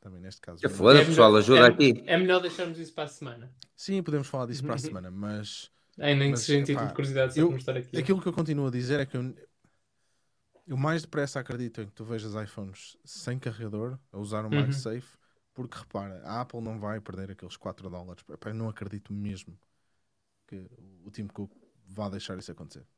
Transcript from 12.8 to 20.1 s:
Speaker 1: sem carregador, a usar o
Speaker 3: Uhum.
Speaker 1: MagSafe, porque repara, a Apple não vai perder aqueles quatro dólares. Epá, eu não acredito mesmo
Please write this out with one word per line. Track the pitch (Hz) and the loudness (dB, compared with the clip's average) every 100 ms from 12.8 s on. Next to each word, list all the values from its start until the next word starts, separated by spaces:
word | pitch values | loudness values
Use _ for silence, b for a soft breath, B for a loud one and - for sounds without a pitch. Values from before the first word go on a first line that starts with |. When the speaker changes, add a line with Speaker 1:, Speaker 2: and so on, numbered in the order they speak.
| - - | -20 -20
Speaker 1:
sem | - - - 127 | -20 -14 -8 -8
carregador, | 127 107 113 104 120 131 _ | -8 -10 -8 -8 -8 -12 _
a | 95 | -12
usar | 101 107 | -8 -6
o | 107 | -2
Speaker 3:
Uhum. | 147 | 0
Speaker 1:
MagSafe, | 131 139 123 117 - _ _ _ _ | 0 -2 -6 -10 -12 _ _ _ _
porque | - 123 - | -14 -14 -14
repara, | - 107 98 92 | -12 -10 -10 -12
a | 65 113 | -10 -8
Apple | 123 120 | -8 -10
não | 117 110 | -10 -8
vai | 104 110 | -8 -8
perder | - 92 95 | -10 -12 -12
aqueles | 95 87 - | -14 -18 -14
quatro | 101 90 95 | -12 -12 -14
dólares. | 90 90 87 - | -14 -16 -20 -20
Epá, | 76 110 | -16 -12
eu | |
não | 110 113 | -8 -8
acredito | 107 98 101 - | -10 -12 -14 -12
mesmo | 101 101 95 - 87 _ _ _ _ _ | -10 -8 -10 -14 -20 _ _ _ _ _